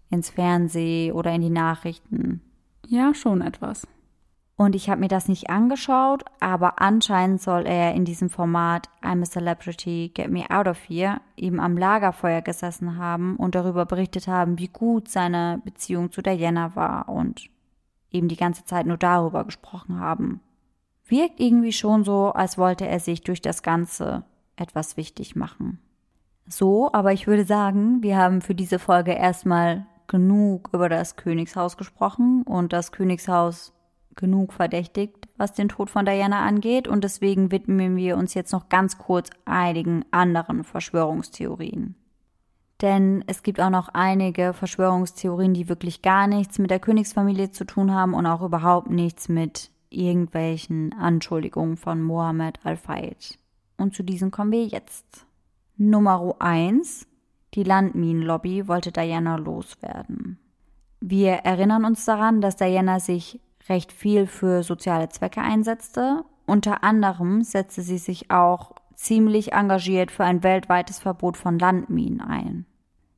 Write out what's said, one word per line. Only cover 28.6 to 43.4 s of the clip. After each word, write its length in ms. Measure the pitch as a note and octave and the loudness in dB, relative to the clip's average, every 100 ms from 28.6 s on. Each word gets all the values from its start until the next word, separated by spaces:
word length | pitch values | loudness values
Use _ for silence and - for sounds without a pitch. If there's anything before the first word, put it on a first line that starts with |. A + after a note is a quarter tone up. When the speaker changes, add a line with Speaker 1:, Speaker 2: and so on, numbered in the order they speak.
| F3+ F3+ | -2 -2
Speaker 1:
Folge 340 | - F3+ F3 | 4 4 4
erstmal 720 | F3 F3+ F3 F#3 F3 E3+ E3+ G3 _ - | 0 0 0 0 2 2 0 -6 _ -2
genug 600 | F#3 F#3 G#3 G#3 F#3 - | 2 4 4 4 0 -4
über 160 | F3+ F3 | 0 0
das 260 | E3 E3+ - | 0 -2 -6
Königshaus 600 | F3 E3 E3 F#3 F3 - | -4 -2 -2 -4 -6 -6
gesprochen 640 | F#3+ - G3 - B3 B3+ | -14 -4 -2 2 2 2
und 320 | - F#3 F3 | 0 -2 0
das 180 | F3 E3+ | -2 -4
Königshaus 800 | - F#3 F3 - F3 E3+ E3+ - _ _ _ _ - | -2 -2 -2 0 0 0 -2 -14 _ _ _ _ -4
genug 360 | F#3+ F#3+ F#3+ | 0 2 0
verdächtigt, 760 | - E3+ E3+ E3+ - G#3 - - - | -2 -2 -2 -4 -6 -6 -8 -16 -6
was 180 | G3+ | -6
den 140 | - G3+ | -2 -4
Tod 200 | - G3 | -2 -4
von 160 | G#3 | 0
Diana 400 | G3 G3 G3 G3+ | 0 2 0 0
angeht, 440 | G#3 G#3 A3 B3+ B3+ | 2 0 2 0 0
und 160 | G#3 | 0
deswegen 480 | G3 - G3 F#3+ F#3+ | -2 -2 0 2 2
widmen 440 | G3 G3 F#3+ F#3 F#3 | 0 0 0 2 0
wir 220 | F3+ F3+ | 0 0
uns 160 | F#3 | -2
jetzt 180 | F#3+ F3+ | -4 -4
noch 160 | F#3 - | -6 0
ganz 300 | F#3 F#3+ - | 2 2 -2
kurz 320 | - F3+ - - - | -2 -2 -2 -10 -4
einigen 580 | F3 F3 E3 E3 E3 - | 0 0 -2 -2 -4 0
anderen 540 | F3 F3+ E3+ E3 - | 2 2 2 -2 -6
Verschwörungstheorien. 1300 | E3 F#3 - E3+ D#3 D#3+ - - - - D#3+ - - F#3 _ _ _ _ _ _ _ - | -6 -10 -4 -2 0 -2 -8 -10 -8 -8 -8 -8 -8 -10 _ _ _ _ _ _ _ -2
Denn 420 | G3+ G3 F#3+ G3 - | 2 4 4 2 -2
es 140 | F#3 | -6